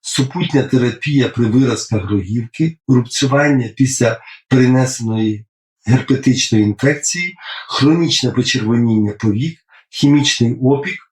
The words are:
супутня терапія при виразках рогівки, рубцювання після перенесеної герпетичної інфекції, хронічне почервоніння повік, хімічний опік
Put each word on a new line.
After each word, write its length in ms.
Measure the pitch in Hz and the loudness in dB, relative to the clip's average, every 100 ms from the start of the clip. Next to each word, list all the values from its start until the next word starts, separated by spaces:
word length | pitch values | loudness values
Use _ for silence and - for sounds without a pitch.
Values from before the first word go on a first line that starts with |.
супутня 600 | - - 131 175 175 139 | -8 -4 -4 -4 -2 0
терапія 640 | - 131 120 110 - 143 120 | 0 0 0 -2 -2 0 0
при 180 | - 117 | 0 0
виразках 640 | 120 131 110 - 110 95 | 2 2 -2 -4 -4 -2
рогівки, 680 | 104 92 113 113 - 160 160 - | -4 -2 -6 -6 -4 -4 -4 0
рубцювання 800 | 127 117 - 135 139 147 139 113 | 0 0 -2 0 2 2 0 -2
після 520 | - 131 - 120 113 - - _ | 0 0 2 0 0 -12 -20 _
перенесеної 1000 | 131 127 127 127 - 113 110 110 107 107 _ _ _ - | 2 4 2 0 -4 -4 -2 -2 -4 -10 _ _ _ 0
герпетичної 800 | 127 - 135 135 123 - 110 | 0 2 0 2 0 2 2
інфекції, 720 | 104 104 135 147 - 175 180 - - - - | 2 0 0 0 -4 -4 -6 -10 -16 -16 -10
хронічне 600 | - 139 165 165 - 127 | 0 2 2 0 0 -2
почервоніння 840 | 127 123 123 107 117 117 110 104 | -2 -2 -2 0 0 2 2 0
повік, 460 | 104 113 104 156 160 _ - _ | -2 -2 -2 -4 -6 _ -20 _
хімічний 640 | - 143 147 139 - 117 | 0 2 4 2 0 0
опік 440 | - 127 139 180 - _ | 0 0 0 -2 -10 _